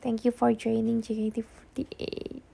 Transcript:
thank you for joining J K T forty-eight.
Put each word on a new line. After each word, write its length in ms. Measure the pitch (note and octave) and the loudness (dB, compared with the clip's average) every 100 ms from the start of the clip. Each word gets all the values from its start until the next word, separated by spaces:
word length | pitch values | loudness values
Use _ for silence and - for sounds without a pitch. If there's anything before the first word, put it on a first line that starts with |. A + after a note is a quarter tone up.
thank 240 | B3+ A3+ B3 | -2 2 2
you 80 | |
for 160 | A#3 A#3+ | 4 4
joining 480 | A3 A#3 A3+ A3+ A#3 A3 | 4 2 2 2 0 0
J 80 | |
K 80 | A3 A3 | -2 -2
T 160 | A3 A3 | -2 -8
forty-eight. 960 | - - - - - - - - - - | -12 -14 -8 -8 -6 -8 -6 -8 -12 -16